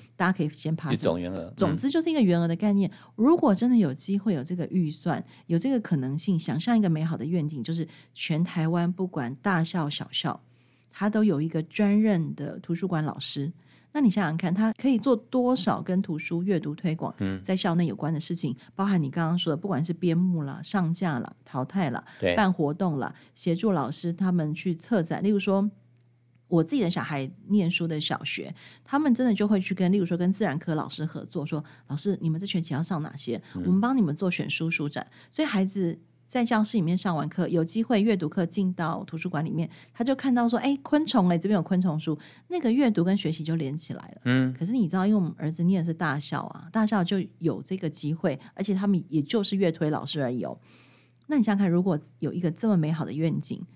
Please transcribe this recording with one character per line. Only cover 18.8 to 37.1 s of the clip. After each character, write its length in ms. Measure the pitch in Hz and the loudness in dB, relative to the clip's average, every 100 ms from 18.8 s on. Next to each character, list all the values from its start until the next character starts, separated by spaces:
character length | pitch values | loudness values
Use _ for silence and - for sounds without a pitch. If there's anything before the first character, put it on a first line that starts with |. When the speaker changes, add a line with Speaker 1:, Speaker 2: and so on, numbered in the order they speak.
Speaker 1:
含 160 | 196 185 | 0 2
你 80 | 139 | 0
刚 200 | 170 160 | -2 0
刚 100 | 175 | 0
说 140 | 165 | 0
的， 40 | 156 | -2
不 120 | 202 | -2
管 160 | 143 | -2
是 80 | 165 | -2
编 260 | 165 175 165 | -2 0 2
目 240 | 185 165 | 2 0
啦、 180 | 139 - | -4 -8
上 280 | - 202 165 | -4 0 0
架 280 | 170 185 127 | 0 -2 -2
啦、 120 | - - | -6 -12
淘 200 | - 131 | -8 -6
汰 260 | 131 196 156 | -4 -2 -2
啦、 140 | 120 - - | -2 -8 -2
Speaker 2:
对。 160 | 92 | 2
Speaker 1:
办 180 | 87 196 | 4 2
活 220 | 180 143 | 2 -2
动 240 | 165 185 139 | 0 -2 -2
啦、 160 | 101 - - - | -4 -8 -20 -6
协 180 | 185 | -2
助 160 | 165 220 | 0 2
老 180 | 175 123 | 0 0
师 240 | 151 175 | -4 -4
他 200 | 170 190 | -2 0
们 200 | 180 156 | 2 0
去 220 | 165 185 | -2 -4
策 260 | 165 - 220 | -4 0 0
展。 220 | 165 160 | 0 -2
例 60 | 202 | 0
如 100 | 208 | 2
说， 320 | 196 196 208 - _ _ _ _ _ _ _ | 2 2 0 -4 _ _ _ _ _ _ _
我 160 | 170 | 2
自 100 | 160 | 2
己 80 | 285 | 2
的 80 | 175 | 0
小 100 | 180 | 0
孩 260 | 127 143 131 - - | -2 -4 -6 -10 0
念 240 | 208 170 | 2 2
书 160 | - 165 | 0 -2
的 140 | 156 | -2
小 200 | 147 - | -2 -4
学， 280 | 151 - 69 - - - | -4 -8 -10 -14 -20 -20
他 160 | - 277 | -4 0
们 160 | 302 | 2
真 100 | 233 | 4
的 80 | 254 | 4
就 140 | 196 208 | 2 4
会 140 | 208 | 2
去 120 | 185 | 2
跟， 200 | 190 180 | 0 2
例 60 | 202 | 2
如 60 | |
说 120 | 175 170 | 2 0
跟 160 | 180 | 0
自 100 | 202 | 2
然 160 | 202 143 | 0 -2
科 160 | - | -2
老 140 | 156 135 | -4 -4
师 180 | - 156 | -6 -6
合 180 | 151 | -8
作， 220 | - 165 143 | -8 -8 -4
说 180 | 151 - - - | -6 -6 -16 -8
：“老 80 | |
师， 240 | 143 202 190 | -4 -2 -2
你 80 | 165 | -2
们 120 | 160 | -2
这 40 | |
学 160 | 202 180 | -2 -4
期 140 | 165 | -2
要 80 | 160 | -4
上 180 | 165 175 | -2 -4
哪 140 | 151 | -6
些？ 260 | 143 - 117 - | -8 -6 -8 -8
Speaker 2:
嗯。 80 | - | -4
Speaker 1:
我 60 | 180 | 2
们 100 | 190 | 2
帮 160 | 233 269 | 4 2
你 60 | |
们 140 | 170 151 | 0 0
做 120 | 185 | -2
选 220 | 180 147 | -2 -4
书 180 | - 160 | -2 -2
书 200 | - 147 | -2 -4
展。” 180 | - - - - | -6 -10 -16 -8
所 100 | - | -2
以 60 | 302 | 0
孩 180 | 208 | 2
子 320 | 190 196 170 160 _ _ - | 0 0 -2 -2 _ _ -6
在 180 | 254 | -2
教 200 | 233 226 | 2 2
室 120 | 214 226 | 2 2
里 60 | |
面 140 | 160 180 | 2 2
上 180 | 196 | 0